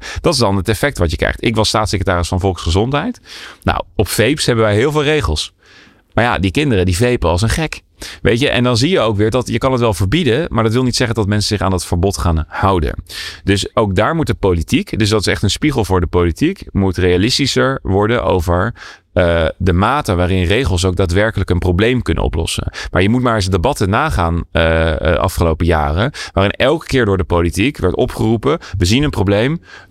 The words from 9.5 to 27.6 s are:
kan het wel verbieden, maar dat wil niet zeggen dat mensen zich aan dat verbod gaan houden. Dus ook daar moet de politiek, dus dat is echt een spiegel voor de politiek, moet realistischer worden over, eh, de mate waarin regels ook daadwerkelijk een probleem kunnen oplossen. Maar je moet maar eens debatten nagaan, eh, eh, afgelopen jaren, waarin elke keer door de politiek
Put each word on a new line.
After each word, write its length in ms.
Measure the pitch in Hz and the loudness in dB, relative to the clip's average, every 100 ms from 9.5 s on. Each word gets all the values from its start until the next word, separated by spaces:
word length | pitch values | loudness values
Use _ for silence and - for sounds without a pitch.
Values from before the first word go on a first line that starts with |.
| 113 | -2
kan 140 | 135 | 0
het 100 | 131 | 2
wel 120 | 120 | 0
verbieden, 520 | 98 95 147 151 113 - | 0 0 0 2 0 0
maar 140 | 113 | 0
dat 100 | 110 | 0
wil 100 | 120 | 2
niet 120 | 127 - | 0 0
zeggen 200 | 123 117 | -2 0
dat 120 | 98 | 0
mensen 200 | 104 101 104 | 0 0 0
zich 80 | 92 | 0
aan 60 | |
dat 140 | 92 - | -2 -2
verbod 320 | 87 98 - | 0 0 0
gaan 280 | 90 82 80 | 0 0 -2
houden. 560 | - 95 95 67 - - - - - | -2 0 2 0 -4 -10 -12 -14 -6
Dus 320 | - 101 - - | -2 -2 -2 -2
ook 200 | 107 92 | 0 2
daar 200 | 113 165 | 0 0
moet 120 | 139 | -2
de 60 | |
politiek, 640 | 113 101 85 80 165 208 - | 0 0 0 0 0 0 -2
dus 100 | 107 | 2
dat 100 | 107 | 2
is 80 | 101 | 0
echt 160 | 92 | 0
een 60 | 101 | -2
spiegel 360 | - 151 127 101 | 0 -2 0 0
voor 140 | 92 | 0
de 80 | 82 | 0
politiek, 580 | 90 87 82 151 196 - | 2 0 2 0 -2 -4
moet 260 | - 95 92 | -2 0 2
realistischer 840 | 90 90 110 - 139 127 127 135 | 2 2 2 0 0 0 0 -2
worden 420 | - 95 104 120 | 0 0 2 0
over, 500 | 82 92 87 87 101 - - - _ | 0 0 2 0 0 -6 -14 -20 _
eh, 320 | - 87 85 80 - | 0 2 2 0 -2
de 160 | 87 | 0
mate 420 | 90 107 143 127 87 | 2 2 0 0 0
waarin 280 | 90 95 | 0 0
regels 420 | 85 107 135 90 92 | 0 0 0 0 0
ook 100 | 90 | 0
daadwerkelijk 540 | 95 87 110 104 92 | 0 2 0 0 -2
een 100 | 92 | 0
probleem 420 | 92 87 110 127 | 0 2 2 0
kunnen 220 | - - | 0 -2
oplossen. 480 | - 82 85 - - - - | -2 -2 -4 -4 -6 -8 -4
Maar 100 | 90 | 0
je 80 | 98 | 2
moet 120 | 123 | 2
maar 140 | 123 110 | 2 0
eens 140 | 92 | 0
debatten 400 | 92 117 147 95 | 0 0 0 0
nagaan, 540 | 110 156 - 85 85 80 | 0 0 0 0 -2 -2
eh, 600 | 82 82 80 82 78 80 | 0 2 2 0 0 0
eh, 60 | 85 | 0
afgelopen 460 | 92 - 82 80 85 | 0 0 0 0 0
jaren, 460 | 80 73 78 123 - - | 0 0 0 -2 -4 -6
waarin 180 | - 98 | 0 0
elke 320 | - 127 160 - | 2 0 0 0
keer 200 | 131 107 | 0 2
door 120 | 95 | 0
de 60 | |
politiek 540 | 87 87 85 85 | 0 0 0 0